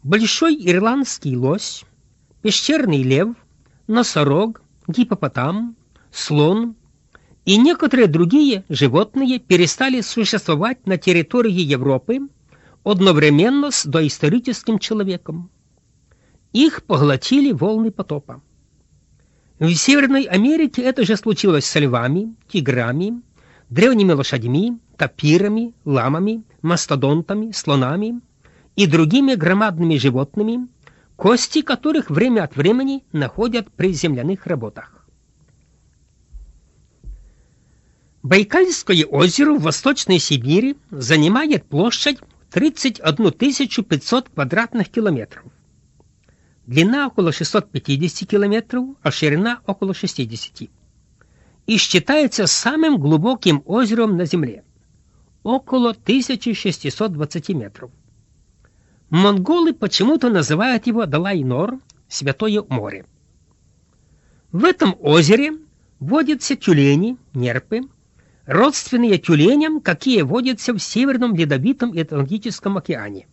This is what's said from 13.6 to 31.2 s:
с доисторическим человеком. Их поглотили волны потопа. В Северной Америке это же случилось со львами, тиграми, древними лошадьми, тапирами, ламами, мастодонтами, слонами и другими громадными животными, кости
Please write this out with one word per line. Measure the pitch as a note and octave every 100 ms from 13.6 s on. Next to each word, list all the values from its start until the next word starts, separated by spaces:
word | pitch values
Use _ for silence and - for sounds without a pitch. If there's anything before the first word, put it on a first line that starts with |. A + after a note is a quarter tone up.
| C#4+
с | - D3+
доисторическим | D#3+ D3+ - D3 A#3 B3 A3+ - A3
человеком. | - G#3+ G3 F3 - D#3+ F3 _ _ _ _ _ _ _ _ _ _
Их | A3 D4+ -
поглотили | - D#3+ D3 C3 - C#4 C#4+
волны | D#3 F3+ A3 A3+
потопа. | - - D3 - B2+ _ _ _ _ _ _ _ _ _ _ _ _
В | D#3+
Северной | E3+ - C#4+ C4+ C4+
Америке | C4+ F#3 A#3+ D#4+ D4+ -
это | B3 C4
же | G#3 G#3+
случилось | A3 G3+ G3 D3+
со | - D#3
львами, | C#3+ A#2+ B2 E3 A3 A3+ _
тиграми, | G3 C#3 B2 A#2 C#3 G3 A#3+ _ _ _ _ _
древними | A#2+ A#3 A#3 F#3+
лошадьми, | D3 C3+ C3+ A#2 C#3 A3+ A#3 _ -
тапирами, | C#3+ - D3 E3+ G3+ G#3+ A#3 _ D3+
ламами, | C3+ A#2+ D#3+ G3+ A3+ - _
мастодонтами, | D#3+ E3+ - C#3+ C#3 D#3 D#3+ G#3 A3
слонами | G3+ - C#3 B2+ E3 A3 A#3+ _ _ _ _ _ -
и | F#3+
другими | D#3+ D#3 B3 C4+
громадными | A#3+ D#3 F#3+ A3 E3 E3+ D3
животными, | C3+ B2 C#3 - G#3+ A#3+ B3 _ - _ _
кости | -